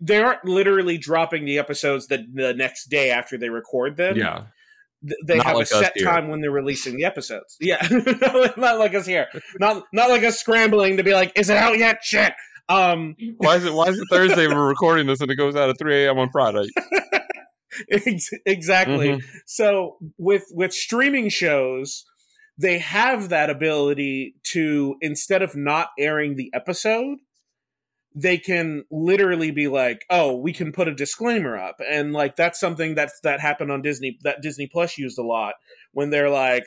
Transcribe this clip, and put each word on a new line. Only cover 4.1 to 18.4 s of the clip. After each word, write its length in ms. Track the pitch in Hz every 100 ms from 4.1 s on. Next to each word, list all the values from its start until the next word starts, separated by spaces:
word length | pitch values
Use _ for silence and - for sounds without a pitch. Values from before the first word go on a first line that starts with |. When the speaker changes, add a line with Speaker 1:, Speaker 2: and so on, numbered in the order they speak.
| 190
Speaker 2:
Yeah. 300 | 92 85 107 _ _ _ _ _
Speaker 1:
Th-, 140 | 143 147 156
they 100 | 165
Speaker 2:
Not 80 | 123
Speaker 1:
have 80 | 120
Speaker 2:
like 140 | 117
Speaker 1:
a 60 | 107
Speaker 2:
us 40 |
Speaker 1:
set 120 | 185 208
Speaker 2:
here. 80 |
Speaker 1:
time 240 | 185 170 156
when 140 | 156
they're 80 | 147
releasing 440 | 139 139 135 135 123
the 100 | 170
episodes. 500 | 151 - 107 - -
Yeah. 220 | 170 165 165
<laughs> 680 | 247 247 247 254 254 254 247
Not 200 | 247 226
like 160 | 214
us 120 | 196 175
here. 220 | 175 131 151 - 196
Not, 260 | 208 202 -
not 160 | 202 247
like 120 | 240
us 140 | 226 220
scrambling 600 | - 226 220 208 190 190
to 40 |
be 120 | 190
like, 180 | 190 185 -
"Is 120 | 196
it 80 | 208
out 220 | 226 220
yet? 220 | 226 220
Shit." 320 | - 208 202 - - - -
Um, 480 | 190 180 170 160 156 233 226
Speaker 2:
Why 180 | 165 175
is 80 |
it, 80 | 175
why 140 | 156 170
is 120 | 190
it 80 | 190
Thursday 360 | 185 185 175 160
we're 220 | 143 143
recording 380 | 139 170 165 139
this 160 | 135
and 80 | 139
it 60 | 135
goes 200 | 143 143
out 140 | 139
at 80 | 127
three 260 | 151 143
A 60 | 139
M 80 | 131
on 100 | 127
Friday? 360 | 143 123 104 101 - - 381 - 392 -
Speaker 1:
<laughs> 580 | - - _ _ - 214
Ex-, 380 | 202 247 185 - -